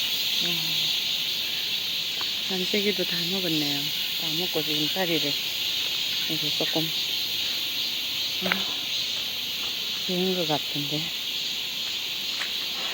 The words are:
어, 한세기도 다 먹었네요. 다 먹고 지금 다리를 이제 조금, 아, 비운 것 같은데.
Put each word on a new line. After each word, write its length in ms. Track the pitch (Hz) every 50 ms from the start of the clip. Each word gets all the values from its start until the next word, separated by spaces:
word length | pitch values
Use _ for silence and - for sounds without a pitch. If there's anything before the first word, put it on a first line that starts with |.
| - - - - - - - 185 180
어, 60 | 170 170 160 160 165 - - - - - - - - - 160 - - - - - - - - - - - - - - - - - - - - - - - - - -
한세기도 560 | 190 185 185 185 208 208 196 208 196 - 180
다 120 | 175 170 170 170 165 185
먹었네요. 480 | 196 185 175 160 156 147 143 143 143 143 147 151 - - - - -
다 80 | 160 160 151 160
먹고 240 | 180 180 - 160 151
지금 240 | 151 151 151 151 151
다리를 440 | - 190 190 165 170 156 147 147 143 - - - - - - - - - - - - - - - - - - -
이제 200 | 160 156 - 147 151 -
조금, 300 | 160 156 - 160 160 160 - - - - - - - - - - - - - - - - - - - - - - - - - 190 202 190 - - 185
아, 220 | 185 185 196 - - - - - - - - - - - - - - - - - - - - - - - - - - - - -
비운 280 | - 185 180 185 190 185
것 100 | 180 170 156
같은데. 800 | 151 135 - - - 147 143 143 147 151 160 170 - - - - - - - - - - - - - - - - - - - - - - - - - - - - - - - - - - - -